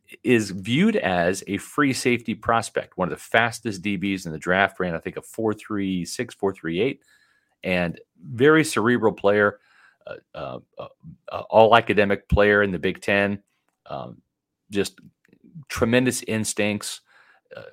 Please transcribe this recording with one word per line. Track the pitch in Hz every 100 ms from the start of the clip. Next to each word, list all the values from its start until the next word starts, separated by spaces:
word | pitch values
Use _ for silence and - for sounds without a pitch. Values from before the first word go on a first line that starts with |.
| _ -
is | - 120 101
viewed | 95 95 131 214 214
as | 95 90 85 98 -
a | 98
free | - - 143
safety | 123 127 117 117 101
prospect, | - 117 107 - - -
one | 90
of | 76
the |
fastest | - 117 117 113 117 98
D | 95 98
Bs | 98 95 87
in |
the | 78
draft, | - 92 98 -
ran, | 90 82
I |
think, | 92 80
a |
four | - - 113
three | 104 - 104 98 92 85
six, | - 85
four | - 98
three | 95 80 85
eight, | 123 135 _ _ _ _ _ _ 92
and | 90 87 82 - _
very | - 117 143 156
cerebral | 156 117 110 120 107
player, | 92 101 104 104 - _ _ _ _ -
uh, | - _ -
uh, | 69 64 - -
uh, | - - 80 - -
uh, | - -
all | 104 110 117
academic | 113 101 101 101 -
player | 104 104 104
in | 101
the | 90
Big | 95 92
Ten, | - 101 101 101 _ _ _ _ -
um, | 69 60 57 _ _ _ _ _
just | 98 92 - - _ _ _ - 170 139
tremendous | - 117 123 127 120
instincts, | - 110 107 - 104 101 - - _ _ _ _ _ -
uh, | -